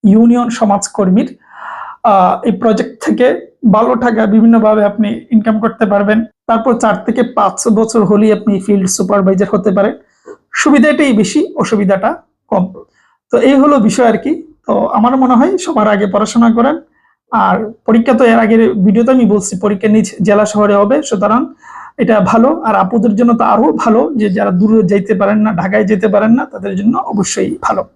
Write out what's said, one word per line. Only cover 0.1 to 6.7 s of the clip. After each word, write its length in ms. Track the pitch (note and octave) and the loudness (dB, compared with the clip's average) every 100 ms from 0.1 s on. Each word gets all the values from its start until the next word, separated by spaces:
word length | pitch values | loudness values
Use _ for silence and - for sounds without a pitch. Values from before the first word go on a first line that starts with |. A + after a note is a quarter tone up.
| G#3+ A#3 A#3+ A#3+ | 4 4 2 -2
সমাজকর্মীর। 880 | A#3 G#3+ G3 - - F#3+ F#3+ - - _ - - - - - | -2 0 0 -2 -4 0 0 -2 -10 _ -20 -18 -16 -16 -4
আহ, 440 | A#3 G3 F3+ - A#3+ | 0 2 2 0 -4
এই 60 | |
প্রজেক্ট 520 | F#3+ A#3 G3+ - - | -2 -2 -2 -4 -6
থেকে 520 | - A#3 B3 - - _ A3+ | -4 0 0 0 -8 _ 0
ভালো 220 | G#3 A#3+ | 2 2
টাকা 320 | B3 A#3+ A3 A3 | 0 -2 0 2
বিভিন্নভাবে 580 | A3 A3+ A3+ G#3+ G#3+ | 4 4 4 4 2
আপনি 420 | G#3 G#3 G#3 A3+ - | 0 -2 -4 -4 -2
ইনকাম 300 | A3+ A3 G#3+ | 0 0 -2
করতে 260 | A3 - G#3+ | -4 -2 -2
পারবেন। 380 | G3+ G3+ G#3+ A3+ _ - | 0 0 0 -2 _ -4
তারপর 280 | E3+ G3 | -2 0